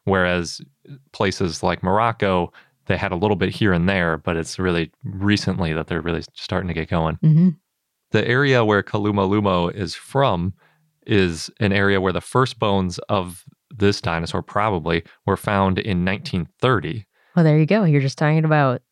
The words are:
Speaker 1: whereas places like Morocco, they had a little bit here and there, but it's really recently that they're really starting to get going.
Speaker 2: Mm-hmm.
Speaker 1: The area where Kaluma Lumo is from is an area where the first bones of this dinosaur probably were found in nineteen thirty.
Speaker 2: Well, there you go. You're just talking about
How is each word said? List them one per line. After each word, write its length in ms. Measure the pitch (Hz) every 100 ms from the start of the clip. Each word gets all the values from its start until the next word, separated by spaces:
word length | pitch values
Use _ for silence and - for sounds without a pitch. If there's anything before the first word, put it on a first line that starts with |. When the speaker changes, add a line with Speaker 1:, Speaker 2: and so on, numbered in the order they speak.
| 101
Speaker 1:
whereas 560 | 95 90 90 82 - - _ - 143 _
places 500 | - 101 - 92 76
like 220 | 90 87
Morocco, 680 | 92 101 117 110 101 92 85 - - _ -
they 100 | 92
had 140 | 98
a 40 | 87
little 200 | 104 92
bit 140 | 92
here 240 | - 104
and 140 | 87 90
there, 300 | 98 85 80
but 180 | - 82
it's 220 | 80 -
really 340 | 92 87 78 _
recently 680 | 117 98 101 104 - 90 82
that 120 | 80 80
they're 140 | 82
really 220 | 85 85 -
starting 340 | - - 92 87
to 60 |
get 160 | 82 80
going. 280 | 87 80 82
Speaker 2:
Mm-hmm. 320 | 156 156 180 156 _ _ _ _ _
Speaker 1:
The 180 | 107 110
area 380 | 127 143 127 110
where 160 | 101
Kaluma 480 | - 107 104 101 95
Lumo 420 | 104 101 90 87
is 200 | 98 87
from 600 | - - 135 135 90 90 - _ _ _ _ -
is 460 | 107 90 80 - -
an 120 | 104
area 300 | 101 98 98
where 120 | 95
the 80 | 85
first 360 | - 123 131 -
bones 380 | 110 98 92 87 -
of 340 | 104 90 85 - _ _
this 320 | 110 101 104
dinosaur 400 | - 82 82 90
probably 600 | - 104 110 90 82 85 - _ -
were 100 | 95
found 400 | - 101 95 92
in 240 | 110 87
nineteen 440 | 92 98 - 92 80 _
thirty. 460 | 123 110 78 110 - _ _ 175
Speaker 2:
Well, 100 | 160
there 120 | 151
you 60 | 151
go. 180 | 208 175
You're 160 | 143
just 160 | 135 -
talking 260 | 151 160
about 380 | 156 151 135 120 _